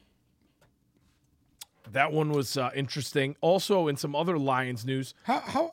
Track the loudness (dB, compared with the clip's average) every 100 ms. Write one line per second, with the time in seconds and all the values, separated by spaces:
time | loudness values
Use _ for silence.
0 | _ _ _ _ _ _ _ _ _ _
1 | _ _ _ _ _ _ -20 _ -6 0
2 | 2 2 2 2 0 -2 -2 -2 -4 -4
3 | -2 0 0 0 2 2 4 2 2 0
4 | -2 -2 0 0 2 0 -2 -4 -4 -4
5 | -4 -8 -2 -2 0 -2 -2